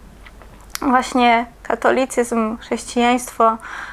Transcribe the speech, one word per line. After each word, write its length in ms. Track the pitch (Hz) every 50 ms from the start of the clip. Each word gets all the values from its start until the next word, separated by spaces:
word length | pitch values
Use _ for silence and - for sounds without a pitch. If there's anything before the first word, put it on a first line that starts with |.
| - - - - - - - - - - - - - - - -
właśnie 640 | - 285 247 254 240 - - 254 240 240 233 226 240 - - -
katolicyzm, 960 | - - 226 233 - 247 233 247 262 254 - 254 240 240 240 226 220 214 226 -
chrześcijaństwo, 1000 | - - 233 226 - - - 247 240 240 247 247 - - - - 226 226 226 233 - - - - - -